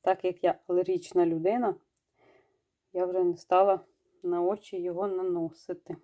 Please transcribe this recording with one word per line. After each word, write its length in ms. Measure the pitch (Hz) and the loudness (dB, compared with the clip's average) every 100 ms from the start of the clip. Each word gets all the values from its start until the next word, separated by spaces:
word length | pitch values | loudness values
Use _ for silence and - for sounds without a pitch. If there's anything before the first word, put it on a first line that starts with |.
Так 240 | - 185 | 0 0
як 200 | 180 180 | -2 0
я 140 | 180 - _ | -2 -2 _
алергічна 600 | 180 180 185 - 180 170 | -2 0 -4 -2 2 2
людина, 480 | 165 170 233 233 - _ _ _ _ _ _ _ _ _ _ _ | 2 0 0 -2 -4 _ _ _ _ _ _ _ _ _ _ _
я 140 | 180 180 | -4 -2
вже 180 | 180 | 0
не 120 | 180 170 | 0 -2
стала 440 | - 185 196 190 - _ _ _ | 2 4 4 2 -2 _ _ _
на 200 | 175 175 | -4 -2
очі 380 | 175 202 - 185 | 0 -2 -6 -8
його 280 | 175 175 202 | -6 -4 -4
наносити. 880 | 185 185 175 165 - - 180 - 170 | -4 -2 -4 -4 -8 -14 -14 -12 -16